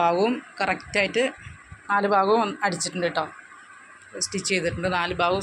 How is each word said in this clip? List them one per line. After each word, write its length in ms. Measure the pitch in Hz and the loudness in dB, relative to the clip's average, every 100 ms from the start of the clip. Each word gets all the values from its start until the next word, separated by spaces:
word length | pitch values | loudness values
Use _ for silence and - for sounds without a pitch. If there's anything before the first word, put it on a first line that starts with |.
ഭാഗവും 320 | 175 175 220 254 - - | 4 4 2 0 -6 -4
കറക്റ്റായിട്ട് 640 | 190 185 - 208 196 226 262 - - - - - - | -2 -2 -2 -2 0 0 -2 -4 -16 -20 -20 -14 -2
നാല് 160 | 202 196 202 | 0 4 4
ഭാഗവും 320 | 190 226 208 - 202 | 4 4 2 0 -2
അടിച്ചിട്ടുണ്ട് 420 | 170 - 180 170 | -2 -4 -2 -2
കേട്ടോ. 180 | 160 151 - - - - - - - - 196 - | -2 -4 -8 -20 -20 -20 -20 -20 -20 -16 -8 -6
സ്റ്റിച്ച് 240 | 196 - | -4 0
ചെയ്തിട്ടുണ്ട്, 380 | 185 170 165 185 180 | 0 0 -2 -2 0
നാല് 140 | 175 175 | 0 0
ഭാഗവും 180 | 175 196 | 2 0